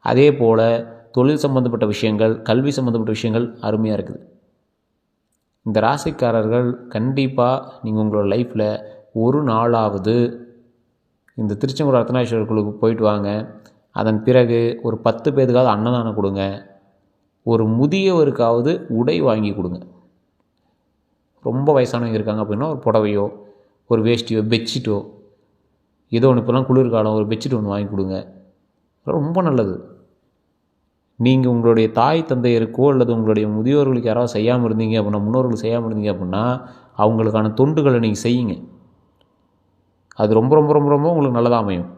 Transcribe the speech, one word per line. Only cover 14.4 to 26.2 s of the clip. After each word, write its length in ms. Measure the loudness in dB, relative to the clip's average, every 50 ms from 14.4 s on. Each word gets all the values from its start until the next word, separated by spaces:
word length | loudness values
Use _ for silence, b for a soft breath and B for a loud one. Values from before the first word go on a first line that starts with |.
| 4 4 2 0 0 0 -2 -4 -4
ஒரு 140 | -6 -6 0
பத்து 340 | 0 -2 -2 0 -2 -2
பேருக்காவது 400 | 0 2 2 4 4 4 4 4 2
அன்னதானம் 420 | 0 0 0 0 -2 -2 -4 -4
கொடுங்க. 260 | -2 -2 -2 -2 -2 -4 -4 -4 -8 -14 -20 -20 _ _ _ _ _ _ _ _ _ _ _ _ _ _
ஒரு 200 | -2 0 0 0 0
முதியவருக்காவது 1040 | 0 0 0 0 0 0 0 2 2 4 2 2 2 0 0 2 2 2 0 0 -2 -2 -4 -4
உடை 300 | -2 -2 0 0 0 0
வாங்கி 300 | 0 0 0 0 -2 -4 -4
கொடுங்க. 260 | -4 -6 -6 -8 -10 -14 -20 -20 _ _ _ _ _ _ _ _ _ _ _ _ _ _ _ _ _ _ _ _ _ _ _ _ _ _ _ _ _ _
ரொம்ப 220 | -6 -4 -2 0 2 2
வயசானவங்க 460 | 2 2 0 -2 -4 -4 -2 -4 -4
இருக்காங்க 240 | -2 -2 -4 -4 -4
அப்படின்னா 260 | -4 -4 -4 -4 -6
ஒரு 120 | -6 -4 -2
புடவையோ 440 | -2 -2 0 -2 -2 -2 -2 -4 -4 -8 -14 b b b b b b b b _ _
ஒரு 120 | -2 0 2
வேஷ்டியோ 380 | 0 0 -2 -2 -4 -4 -2 -2
பெட்ஷீட்டோ 540 | 0 -2 -2 -4 -4 -8 -6 -4 -4 -4 -4 -6 -10 -20 -20 _ _ _ _ _ _ _ _ _ _ _ _ _ _ _ _ _ _
ஏதோ 160 | -2 2